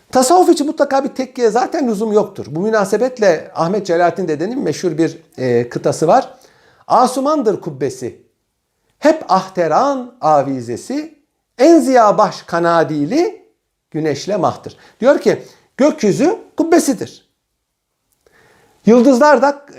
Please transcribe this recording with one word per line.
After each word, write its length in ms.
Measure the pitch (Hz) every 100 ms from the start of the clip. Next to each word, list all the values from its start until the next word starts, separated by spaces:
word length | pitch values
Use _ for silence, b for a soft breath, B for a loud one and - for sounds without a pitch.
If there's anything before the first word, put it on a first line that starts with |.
| b
Tasavvuf 380 | 254 254 359 349
için 180 | 339 294
mutlaka 360 | 302 285 269
bir 60 | 269
tekkiye 400 | - 254 - 233
zaten 380 | 220 - 339 247
lüzum 260 | 202 226
yoktur. 320 | 208 202 - 113
Bu 100 | 151
münasebetle 920 | 214 220 196 214 254 247 202 156 - 131
Ahmet 300 | 165 208 196
Celalettin 420 | 170 170 170 175
Dede'nin 320 | 147 190 262
meşhur 380 | 175 - 180 151
bir, 200 | 160 147 _ -
e, 320 | 127 120 120
kıtası 380 | - 160 - 160
var. 260 | 240 - b b b b b -
"Asumandır 760 | 196 254 277 269 311 220 175
kubbesi, 600 | 170 139 139 - 117 - _ _ _ _ _ _ _ _
hep 260 | 294 320 -
ahteran 840 | 185 185 180 160 165 277 269 240 _
avizesi, 1000 | 156 147 135 131 117 113 - 277 311 - _ _ _ -
en 220 | 294 330
ziya 380 | 247 254 214 190
baş 240 | 196 -
kanadili 1040 | - 170 170 170 147 151 147 285 403 415 _ _ _ _ _
güneşle 460 | 156 156 143 185 202
mahtır." 400 | 139 - - - b b
Diyor 180 | 240 302
ki 240 | - 156 B B B -
gökyüzü 600 | 285 311 208 160 302 453 - -
kubbesidir. 680 | 330 339 285 240 104 - _ _ _ _ _ _ _ _ _ _ b b b b b b -
Yıldızlar 560 | 240 240 240 302 254
da, 240 | 277 285 -